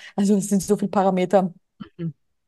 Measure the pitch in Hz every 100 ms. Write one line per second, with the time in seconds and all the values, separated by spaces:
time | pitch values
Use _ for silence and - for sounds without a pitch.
0 | - - 202 208 196 202 170 202 202 208
1 | 190 185 180 196 180 - _ - - -
2 | 170 - _ _